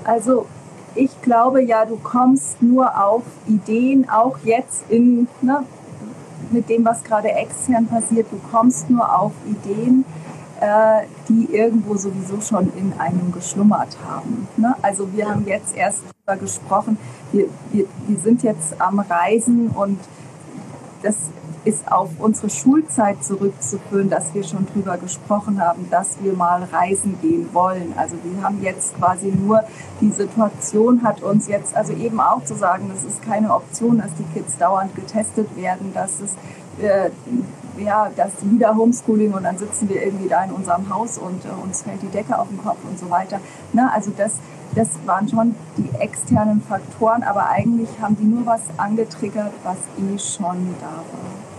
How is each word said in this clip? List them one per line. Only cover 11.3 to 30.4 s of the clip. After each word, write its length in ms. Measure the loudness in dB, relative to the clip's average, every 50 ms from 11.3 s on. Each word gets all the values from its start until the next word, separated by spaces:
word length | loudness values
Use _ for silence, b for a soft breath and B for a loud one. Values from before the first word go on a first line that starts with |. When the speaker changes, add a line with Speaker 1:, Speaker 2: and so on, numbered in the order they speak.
| 2 4 4 2 2
Speaker 1:
irgendwo 420 | 4 4 4 4 2 0 0 -2
sowieso 440 | -2 -2 -4 -4 -4 -6 -6 -6 -6
schon 320 | -4 -2 0 0 0 0 0
in 160 | -2 -4 -4 -2 -2
einem 320 | -2 -2 0 0 -2 -2
geschlummert 640 | -4 -6 -8 -6 -2 4 4 6 6 4 -2 -6 -8 -16 -12 -12
haben, 400 | -10 -10 -6 -6 -6 -6 -8 -6 -2
ne? 180 | 0 0 0 0 0
Also 320 | -2 -2 -2 -2 -6 -4
wir 120 | -4 -4 -4
Speaker 2:
Ja. 60 | -2
Speaker 1:
haben 140 | -2 -2 -2
jetzt 300 | -2 -4 -6 -6 -8 -4
erst 260 | -2 -2 -2 -2 -6 -12 -14 -20 _ _
darüber 160 | -6 -6 -4
gesprochen, 560 | -6 -8 -8 -10 -4 0 0 0 2 0 -2 B B B B B B -2
wir, 140 | 0 0 0 0 -4 -14 -10 -2
wir, 120 | 0 0 0 0 -4 -10 -2
wir 120 | -2 -2 0
sind 240 | 4 2 4 4
jetzt 380 | 4 0 0 0 -6 -8 -2 0
am 200 | 0 2 2 0
Reisen 680 | 0 0 0 0 2 2 2 2 4 4 2 4 2 0
und 280 | 0 0 0 0 0 -4 -6 -16 B B B B -18 -18 -20 -16 -16 -16 -14 -14 -16 -16 -18 -18 -16 -4
das 140 | -2 -2 -2 -2 -6 -10 -12 -14 -14 -14 -14 -2 -2
ist 240 | -2 -2 -2 -2 0
auf 200 | 0 0 0 -2 -6 -2
unsere 280 | 0 0 0 0 -4 -4
Schulzeit 720 | -6 2 4 6 6 6 4 2 0 2 2 2 0 -2 -4
zurückzuführen, 840 | -6 -4 -2 -2 -2 -2 -4 -8 -6 -6 -8 -6 -2 0 2 2 2
dass 240 | 0 0 -2 -4 -4
wir 100 | -6 -6
schon 220 | -4 -4 -4 -4 -2
drüber 240 | -2 -4 -2 -2 -4 -4
gesprochen 600 | -6 -10 -10 -10 -2 -2 -2 0 0 -2 0 2
haben, 280 | 2 2 0 0 -2 0
dass 260 | 0 0 0 0 -6 -2
wir 100 | -2 -2
mal 300 | 0 2 2 2 2 0
reisen 560 | -2 -2 0 0 2 2 0 0 0 -2 -4 0
gehen 280 | 2 2 2 2 0 0
wollen. 400 | 2 2 2 2 0 -2 -6 -6 -4
Also 180 | -4 -4 -4 -4 -8
wir 180 | -8 -6 -6 -4
haben 200 | -2 -2 -2 -2
jetzt 340 | -4 -4 -4 -4 -8 -8 -4
quasi 360 | 0 0 0 0 0 -2 0
nur, 300 | 0 2 2 4 4 4 2 B B B B B B 2
die 100 | 2 2
Situation 920 | 2 2 -4 -2 2 0